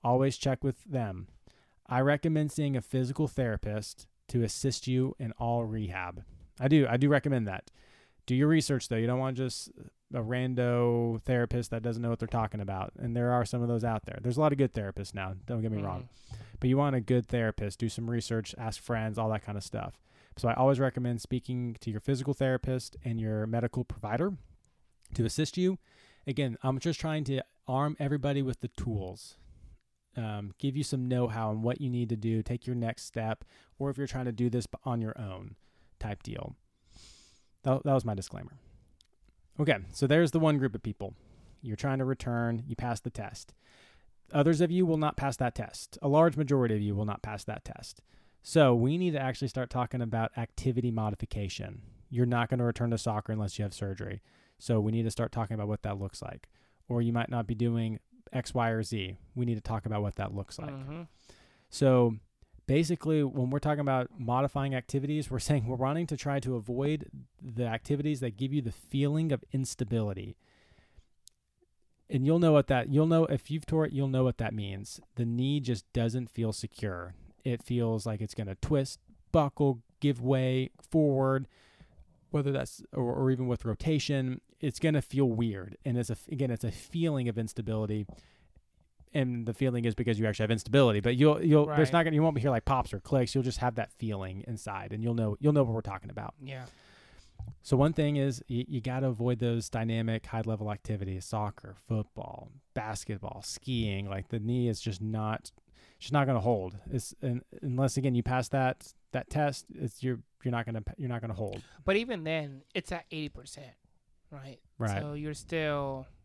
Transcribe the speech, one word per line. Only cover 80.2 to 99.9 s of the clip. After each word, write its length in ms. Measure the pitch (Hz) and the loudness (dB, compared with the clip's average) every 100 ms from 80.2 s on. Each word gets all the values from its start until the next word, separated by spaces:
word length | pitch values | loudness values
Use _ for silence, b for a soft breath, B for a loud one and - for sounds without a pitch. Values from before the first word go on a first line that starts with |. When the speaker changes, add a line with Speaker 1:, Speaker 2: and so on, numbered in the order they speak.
Speaker 1:
way, 500 | 123 131 131 131 131 _ | 2 2 2 0 -2 _
forward, 640 | - 160 151 135 135 135 135 b b b b b - _ _ | -2 2 4 4 2 2 -2 b b b b b -20 _ _
whether 200 | 151 139 | -2 0
that's, 320 | 139 131 - - | 0 -4 -10 -10
or, 200 | - 120 | -2 -2
or 160 | - 131 | 2 2
even 160 | 127 127 | 2 2
with 180 | 120 | -2
rotation, 760 | 120 104 - 156 - 143 131 127 _ _ | -2 -2 2 0 2 0 0 -4 _ _
it's 220 | 151 - | -6 0
gonna 220 | 160 151 | 2 2
feel 240 | - 135 135 | 0 2 2
weird. 500 | 110 117 98 92 - | 4 0 -2 -8 -8
And 120 | - 120 | -2 -2
it's 140 | 113 | -2
a, 60 | 110 - | -6 -6
again, 180 | 143 131 | -2 -2
it's 140 | 117 | -2
a 80 | 120 | -4
feeling 560 | 95 - 170 165 143 120 | -6 -8 -2 0 0 0
of 100 | 110 | -2
instability. 680 | 110 - 107 110 107 107 101 - b b b b _ _ _ _ - | -4 -4 -4 -2 0 -2 -4 -10 b b b b _ _ _ _ -6
And 320 | 151 131 120 117 | -2 0 -2 -4
the 80 | |
feeling 300 | 113 131 120 | 0 0 2
is 100 | 117 | 0
because 240 | 107 120 107 | 0 0 2
you 80 | 110 | 2
actually 180 | 104 | 2
have 60 | 107 | 2
instability, 480 | 113 - 131 127 104 | 0 4 6 8 6
but 160 | 107 123 | 2 6
you'll, 260 | 151 151 | 6 6
you'll, 220 | 170 151 147 | 6 6 6
there's 120 | 151 | 4
Speaker 2:
Right. 140 | 147 | 4
Speaker 1:
not 100 | 170 | 4
gonna, 100 | 165 151 | 4 4
you 60 | |
won't 120 | 160 | 4
be 60 | 147 | 4
hear, 100 | 131 | 2
like, 140 | 120 | 2
pops 280 | - 135 123 | 2 2 0
or 60 | 104 | -4
clicks. 340 | - 139 120 135 | 0 2 2 0
You'll 80 | |
just 140 | 127 117 | 0 0
have 180 | 123 117 | -2 0
that 160 | 107 | -6
feeling 520 | - 113 101 95 95 110 | -4 -4 -4 -6 -8 -8
inside, 440 | 107 - 98 98 | -8 -8 -10 -8
and 100 | 107 | -4
you'll 120 | 113 | 0
know, 220 | 117 110 110 | 2 0 2
you'll 120 | 147 | 4
know 100 | 147 | 4
what 120 | 127 | 4
we're 60 | 113 | 2
talking 300 | 107 95 101 | -4 -8 -8
about. 240 | - - 151 | -10 -10 -10
Speaker 2:
Yeah. 220 | 135 135 123 B B B B B B B - - | -12 -12 -14 B B B B B B B -14 -14
Speaker 1:
So 120 | - 131 | 0 4
one 160 | 147 | 4
thing 220 | 160 147 147 | 4 2 2
is 260 | 139 123 - | 0 -2 -4
y-, 160 | 120 127 | -4 -2
you 120 | 135 | -4
gotta 260 | 113 127 131 | -4 -2 -2
avoid 300 | 113 120 120 | 0 0 2
those 280 | 120 117 107 | 2 0 -2
dynamic 560 | 117 113 | -2 0